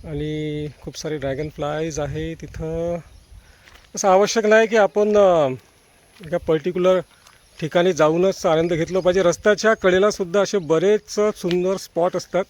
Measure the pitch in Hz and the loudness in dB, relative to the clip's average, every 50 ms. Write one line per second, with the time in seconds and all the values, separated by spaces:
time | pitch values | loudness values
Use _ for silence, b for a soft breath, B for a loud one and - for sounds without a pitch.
0 | - 170 151 147 151 151 151 151 151 151 151 151 151 151 - _ - - 143 - | -12 -10 -8 -8 -6 -6 -6 -6 -6 -6 -6 -8 -8 -10 -12 _ -16 -16 -14 -10
1 | - 160 151 147 135 139 135 131 156 156 - - 143 143 151 156 160 165 151 151 | -10 -8 -8 -6 -6 -6 -6 -6 -8 -10 -8 -8 -8 -6 -6 -6 -6 -6 -6 -6
2 | 147 147 139 156 160 160 165 - - 143 - - 160 160 160 165 165 170 170 170 | -8 -6 -6 -8 -8 -10 -10 -12 -16 -16 -12 -12 -10 -8 -6 -6 -6 -6 -6 -8
3 | 151 - - - _ _ - b b b b b b b b b b b _ - | -10 -16 -20 -20 _ _ -20 b b b b b b b b b b b _ -2
4 | - 202 185 190 208 196 - 233 208 214 214 220 226 214 214 226 202 196 - 208 | 2 4 4 4 4 4 0 0 2 4 4 4 4 4 4 2 2 2 2 0
5 | 208 208 208 208 202 190 175 165 147 131 131 127 _ _ _ _ _ _ _ _ | 0 2 4 6 6 6 6 4 2 0 -2 -6 _ _ _ _ _ _ _ _
6 | _ _ _ _ 196 156 160 175 - - 160 160 143 185 175 185 180 185 185 185 | _ _ _ _ -10 -6 -6 -6 -2 0 -2 0 0 -4 -4 0 2 2 2 2
7 | 165 _ b b b b b b b _ _ - 165 151 - 180 175 185 180 143 | 0 _ b b b b b b b _ _ -10 -10 -2 0 0 2 2 2 4
8 | 156 151 160 175 180 190 180 - - 185 160 160 165 170 175 151 165 165 175 190 | 2 2 4 2 0 0 0 0 0 0 2 2 0 0 -2 -2 -4 -2 -4 0
9 | 165 180 180 190 185 175 165 - - 214 208 - - 220 220 214 - 185 180 185 | 0 2 2 2 2 2 0 2 2 0 0 2 2 0 0 2 2 2 4 4
10 | 196 214 202 - 196 170 170 202 190 180 - 202 170 143 160 160 165 196 214 214 | 2 2 0 -2 -8 -2 0 -2 0 0 -2 -4 -2 0 0 2 2 2 0 0
11 | _ _ - 214 208 214 202 - - 180 175 180 180 185 196 185 - - _ 170 | _ _ -4 -2 -2 -2 -2 -4 -4 -2 -2 -2 -2 -2 -4 -6 -8 -10 _ -2
12 | 170 185 - 180 - _ - 180 196 _ | -2 -2 -2 -4 -8 _ -4 -4 -4 _